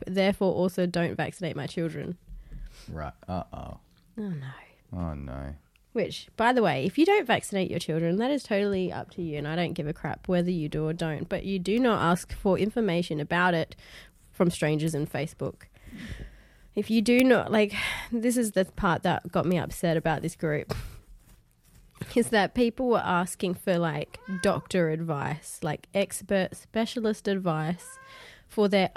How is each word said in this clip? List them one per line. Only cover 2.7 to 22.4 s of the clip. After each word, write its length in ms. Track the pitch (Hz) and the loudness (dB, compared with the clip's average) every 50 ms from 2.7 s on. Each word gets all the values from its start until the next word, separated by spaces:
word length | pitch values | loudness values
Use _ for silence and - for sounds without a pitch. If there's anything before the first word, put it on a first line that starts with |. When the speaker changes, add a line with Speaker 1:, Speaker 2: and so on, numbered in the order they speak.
| - - - - | -14 -18 -14 -12
Speaker 2:
Right. 220 | 80 78 73 67 - _ - | -10 -8 -8 -10 -12 _ -8
Uh-oh. 500 | 90 92 87 - - - - - - - - _ _ _ _ _ _ _ | -6 -6 -6 -6 -8 -12 -12 -12 -12 -14 -16 _ _ _ _ _ _ _
Speaker 1:
Oh, 40 | 220 | -8
no. 260 | 208 196 165 139 131 135 - - - - _ _ _ _ 95 | -8 -6 -6 -8 -8 -10 -14 -14 -20 -20 _ _ _ _ -6
Speaker 2:
Oh, 180 | 90 87 80 76 | -6 -4 -4 -6
no. 420 | 71 69 65 65 67 69 71 76 - _ _ _ _ _ _ - | -8 -8 -10 -10 -10 -10 -10 -12 -14 _ _ _ _ _ _ -4
Speaker 1:
Which, 340 | 233 175 - - - - - _ | -2 -2 -2 -4 -10 -14 -10 _
by 140 | - 220 240 254 | 2 2 4 4
the 80 | 240 | 6
way, 240 | 208 165 139 135 139 | 4 4 2 2 0
if 120 | 190 - | 0 2
you 80 | 277 330 | 4 4
don't 200 | 392 403 415 277 | 6 6 4 4
vaccinate 440 | 240 196 - - - 202 190 185 - | 2 2 0 0 -2 -2 -2 -2 -2
your 80 | - 170 | -2 -4
children, 380 | - 175 156 165 165 165 180 | -4 -2 -2 0 2 2 2
that 120 | 208 240 269 | 2 2 0
is 120 | 294 269 - | 0 -2 0
totally 480 | - 208 196 202 202 196 185 185 - | 0 0 0 2 0 0 0 -2 -2
up 180 | - 120 - - | -4 -6 -8 -10
to 100 | - 190 | -8 -8
you, 160 | 170 160 147 | -6 -6 -4
and 100 | 147 147 | -4 -4
I 80 | 147 160 | -2 -2
don't 180 | 175 170 160 175 | -2 -2 -2 -2
give 140 | - 147 | -4 -4
a 60 | 151 170 | -6 -6
crap 340 | - - 151 - - - | -4 -4 -6 -6 -4 -2
whether 240 | - 180 175 175 180 | 0 2 2 2 2
you 180 | 185 165 151 151 | 0 0 -2 -2
do 160 | - 151 156 | -2 -2 -2
or 80 | 156 165 | -2 -2
don't, 340 | 165 170 160 147 - 170 - | -2 -2 -4 -2 -4 -4 -4
but 160 | 196 - - | -4 -4 -4
you 120 | 190 196 | -4 -4
do 220 | 185 175 190 214 240 | -2 0 0 2 4
not 220 | 262 233 202 - | 4 4 4 4
ask 300 | 135 170 180 - - - - | 4 2 2 2 0 -6 -8
for 240 | - - 196 180 - | -2 2 2 2 4
information 600 | 196 214 - 240 220 190 165 175 175 - 156 151 | 2 0 0 0 0 2 2 0 0 -2 -4 -4
about 340 | 143 - 170 175 180 185 170 | -2 0 2 2 4 4 2
it 220 | 160 - - - - - - - - - - _ _ - - | 2 -2 -4 -8 -16 -20 -20 -20 -20 -20 -20 _ _ -20 -10
from 180 | - - 180 175 | 0 2 2 2
strangers 420 | 175 - 165 151 156 147 156 165 160 | 2 2 2 2 2 2 0 0 0
in 140 | 143 156 | -2 -2
Facebook. 560 | - - 135 151 - - - - - - _ - - _ - - - 233 190 - - - - - - - - - _ _ _ - - _ | -2 -2 -4 -4 -6 -6 -8 -8 -8 -8 _ -18 -20 _ -20 -20 -16 -14 -14 -12 -12 -12 -12 -12 -16 -16 -20 -20 _ _ _ -20 -8 _
If 160 | 208 202 - | -6 -2 2
you 100 | 226 233 | 2 4
do 180 | 208 247 240 254 262 | 4 6 6 6 8
not, 280 | 262 240 156 - - | 8 6 6 4 2
like, 220 | 214 214 208 202 202 208 - - - - - - | 2 2 2 2 0 -4 -4 -4 -6 -8 -6 -4
this 260 | 240 226 226 247 233 | -4 0 0 2 2
is 140 | 247 226 208 | 2 0 2
the 140 | - 185 190 | 2 0 0
part 380 | - - - 208 175 156 - - | 0 -2 0 2 2 2 2 2
that 280 | 175 135 - - 170 | 0 0 0 -2 -2
got 140 | - 175 143 | -2 0 2
me 120 | 170 180 | 2 2
upset 380 | 156 - - - - 180 170 160 | 0 0 -2 -4 -2 0 0 2
about 240 | 160 - 160 151 - | 2 2 0 0 0
this 140 | 160 165 - | -2 -6 -4
group, 380 | - 175 151 151 - - - - - - - - - - - - - _ - - _ _ _ _ _ _ _ _ - - _ _ - - - - | -4 -2 -2 -2 -2 -4 -4 -6 -6 -6 -10 -14 -18 -20 -20 -20 -20 _ -20 -20 _ _ _ _ _ _ _ _ -20 -20 _ _ -14 -14 -2 0
is 120 | 240 233 - | 0 2 4
that 240 | 233 208 | 4 2